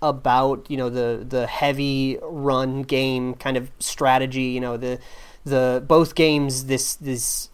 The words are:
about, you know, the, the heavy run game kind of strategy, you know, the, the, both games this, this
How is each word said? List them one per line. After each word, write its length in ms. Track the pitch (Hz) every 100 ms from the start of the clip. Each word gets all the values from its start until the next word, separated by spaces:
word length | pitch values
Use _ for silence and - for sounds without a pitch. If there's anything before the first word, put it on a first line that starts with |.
about, 680 | 151 135 135 127 135 139 -
you 60 | 135
know, 120 | 123
the, 360 | 123 120 113 127
the 180 | 127 117
heavy 760 | - 143 139 143 135 135 127
run 640 | 156 160 139 131 131 135
game 500 | 127 135 131 127 127
kind 240 | 127 139 131
of 120 | 127 -
strategy, 640 | - - 135 131 131 131
you 180 | 127 127
know, 160 | 123 117
the, 200 | 127 123 - - - - 143
the, 380 | 135 127 127 127
both 300 | 165 160 -
games 520 | 160 147 139 131 135
this, 280 | 131 - -
this 540 | 139 123 - - -